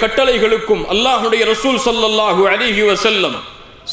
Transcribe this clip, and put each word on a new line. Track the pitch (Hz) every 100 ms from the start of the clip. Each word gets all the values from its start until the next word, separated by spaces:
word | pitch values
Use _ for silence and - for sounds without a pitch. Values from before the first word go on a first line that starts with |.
கட்டளைகளுக்கும் | 220 262 254 220 220 214 - 185 -
அல்லாஹுடைய | 202 254 240 220 226 214
ரசூல் | 220 269 233 240
ஸல்லல்லாஹு | 226 220 214 214 180 196
அலைஹி | 208 240 208 208
வஸல்லம், | 190 220 208 160 110 - - - - -